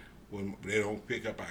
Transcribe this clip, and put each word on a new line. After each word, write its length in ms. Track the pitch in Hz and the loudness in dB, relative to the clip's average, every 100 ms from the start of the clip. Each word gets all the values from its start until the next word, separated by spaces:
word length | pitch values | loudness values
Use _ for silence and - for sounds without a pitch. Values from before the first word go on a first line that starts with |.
| - - - | -16 -18 -8
When 240 | 101 98 98 | -2 -2 -2
they 160 | 92 107 | 2 4
don't 260 | 104 107 - | 4 2 0
pick 180 | - 110 | 0 0
up 140 | 101 | -2
our 80 | 90 | -4